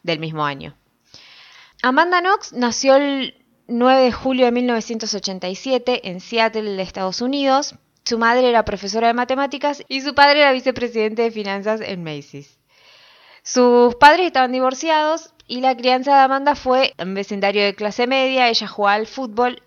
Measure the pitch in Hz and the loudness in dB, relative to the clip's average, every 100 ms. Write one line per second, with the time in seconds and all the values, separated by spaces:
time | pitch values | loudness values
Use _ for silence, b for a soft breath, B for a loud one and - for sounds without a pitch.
0 | 170 160 160 156 147 139 156 - _ _ | -8 -8 -6 -6 -6 -6 -12 -20 _ _
1 | B B B B B B B _ 254 262 | B B B B B B B _ -2 2
2 | 349 359 359 427 - 240 240 220 269 269 | 2 2 2 0 -2 -4 -4 0 4 4
3 | 285 277 247 - _ _ - 233 247 262 | 4 -2 -6 -10 _ _ -8 0 4 4
4 | 254 226 262 254 247 240 247 233 220 226 | 4 0 -2 2 2 2 0 -2 -4 -8
5 | 220 208 190 185 180 190 262 254 240 247 | -8 -8 -8 -8 -8 -8 -2 -2 0 -4
6 | - 180 - 226 226 220 214 190 190 - | -6 -12 -6 0 0 0 -6 -6 -8 -6
7 | 190 185 240 285 277 262 285 - _ _ | -6 -4 -4 -2 2 2 0 -10 _ _
8 | - 226 226 247 254 233 214 202 202 214 | -6 -2 2 2 2 2 0 -4 -6 0
9 | 233 233 247 262 277 285 285 277 - 262 | 0 0 -2 -2 -4 -4 -4 -6 -6 -6
10 | 269 277 285 285 285 262 254 247 240 220 | -2 4 6 6 4 4 0 -4 -4 -2
11 | 214 220 233 220 202 196 196 220 - 185 | -2 0 -2 -4 -6 -6 -4 -4 -6 -8
12 | 165 147 139 143 139 _ _ b b b | -10 -10 -14 -18 -20 _ _ b b b
13 | b b b b - 247 247 240 240 240 | b b b b -6 2 4 6 4 6
14 | 285 330 359 269 254 254 254 262 320 311 | 6 6 2 0 0 0 -2 -2 0 0
15 | 302 320 320 _ - 247 262 254 247 254 | 0 -2 -6 _ -14 -4 -2 0 0 0
16 | 262 277 269 269 277 285 262 254 269 - | 4 4 4 2 0 -2 0 0 0 -2
17 | 180 196 196 202 196 202 202 196 208 196 | -8 -8 -8 -4 -2 0 0 -2 -6 -2
18 | 240 269 262 262 247 226 214 - 202 208 | 0 0 0 2 2 0 -4 -2 0 0
19 | 220 - 254 208 247 254 | -2 -8 -8 -2 -2 -4